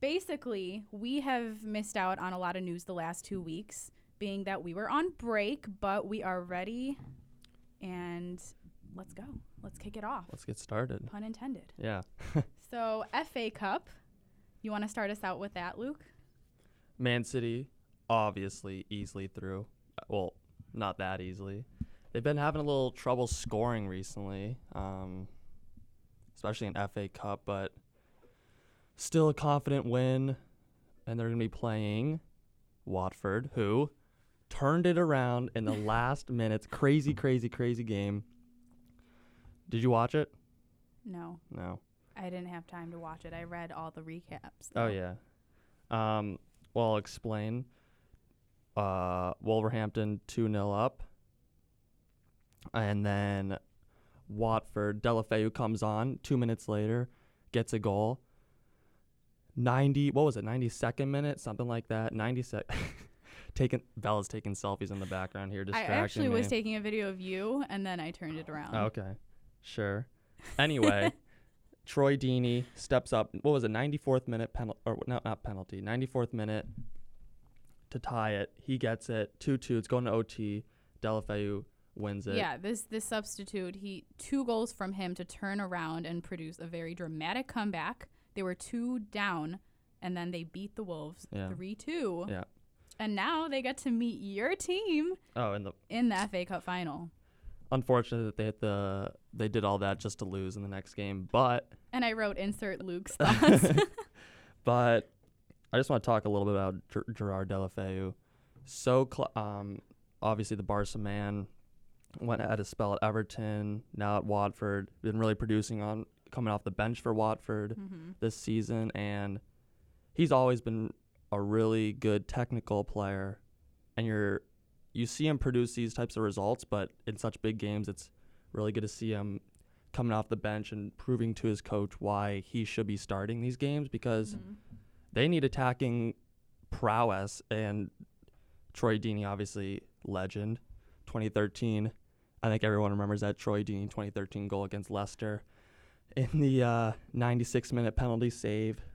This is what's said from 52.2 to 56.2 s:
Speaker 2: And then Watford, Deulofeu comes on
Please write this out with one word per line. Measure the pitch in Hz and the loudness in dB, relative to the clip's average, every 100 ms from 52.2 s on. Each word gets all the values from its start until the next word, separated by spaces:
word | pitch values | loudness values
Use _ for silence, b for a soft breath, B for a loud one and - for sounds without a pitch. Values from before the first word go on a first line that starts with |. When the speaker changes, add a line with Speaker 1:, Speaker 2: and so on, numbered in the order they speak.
| _ _ _ _ - | _ _ _ _ -6
Speaker 2:
And | 113 104 101 104 | -2 0 2 2
then | 101 101 98 98 98 - _ b b b b - | 2 2 0 -2 -6 -10 _ b b b b -10
Watford, | 104 113 110 - 107 104 107 | -2 2 2 0 -2 0 2
Deulofeu | 117 117 110 110 110 | 2 2 2 2 2
comes | - 113 107 | 2 0 2
on | 107 107 127 127 | 0 2 0 -2